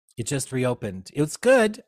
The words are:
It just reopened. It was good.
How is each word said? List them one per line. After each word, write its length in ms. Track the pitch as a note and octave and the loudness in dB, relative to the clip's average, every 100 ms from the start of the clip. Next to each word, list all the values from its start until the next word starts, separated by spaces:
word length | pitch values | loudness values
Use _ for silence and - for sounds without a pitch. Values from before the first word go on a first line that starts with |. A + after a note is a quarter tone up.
| _ - | _ -10
It 80 | A2 | -6
just 240 | C#3 - | -4 -4
reopened. 580 | C3 B2 A#2+ A2 F#2 F#2+ | -2 0 -2 -6 -8 -10
It 60 | - | -4
was 140 | D3+ - | -4 0
good. 460 | A#3+ C4 G#3+ G#3+ | 4 6 4 -2